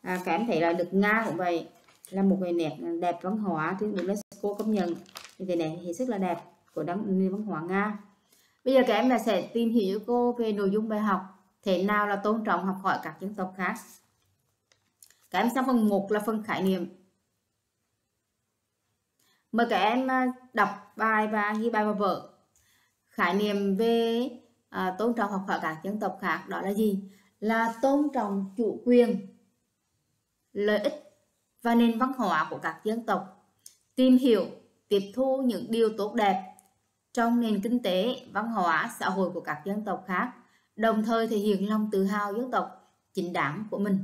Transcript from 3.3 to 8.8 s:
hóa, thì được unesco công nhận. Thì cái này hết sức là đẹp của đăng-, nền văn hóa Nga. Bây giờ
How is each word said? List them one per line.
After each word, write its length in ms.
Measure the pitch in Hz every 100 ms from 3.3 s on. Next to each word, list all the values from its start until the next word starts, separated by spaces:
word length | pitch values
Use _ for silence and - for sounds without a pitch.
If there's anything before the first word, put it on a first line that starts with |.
| 214
hóa, 400 | 202 160 160 190
thì 60 | 214
được 160 | 196
unesco 520 | 175 208 - - 202
công 160 | 202 214
nhận. 240 | 208 175 165 - - - -
Thì 60 | 190
cái 80 | 175
này 240 | 160 165
hết 80 | 180
sức 160 | 170 254
là 100 | 202
đẹp 200 | 185 170 - _ _
của 80 | -
đăng-, 360 | 156 185 214 185
nền 140 | 190
văn 100 | 202
hóa 200 | 214 160
Nga. 360 | 170 196 208 214 - _ _ _ _ _
Bây 100 | 254
giờ 60 | 262